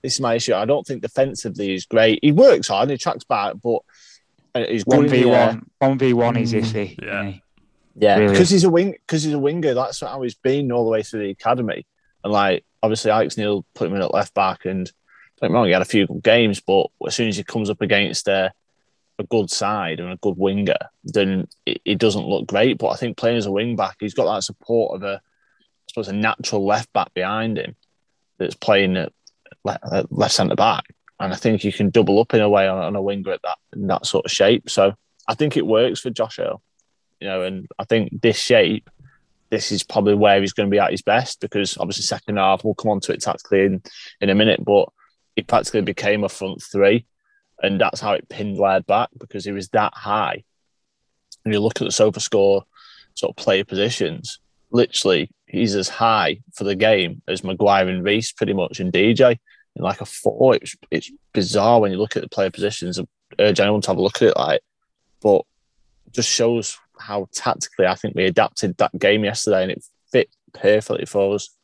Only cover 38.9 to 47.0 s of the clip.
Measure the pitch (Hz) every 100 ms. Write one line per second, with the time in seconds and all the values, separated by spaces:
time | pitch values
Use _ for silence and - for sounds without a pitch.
38.9 | _ - _ _ _ _ 107 - 101 -
39.9 | - 101 104 104 98 98 - 101 101 95
40.9 | - - 110 127 - - 104 98 - 92
41.9 | 98 104 101 - 104 95 95 110 98 110
42.9 | 101 - - - - - 98 98 95 -
43.9 | - - _ 101 98 110 - - 101 -
44.9 | _ _ _ _ - - 117 - 110 98
45.9 | 98 101 107 101 - 95 - - 98 98
46.9 | 117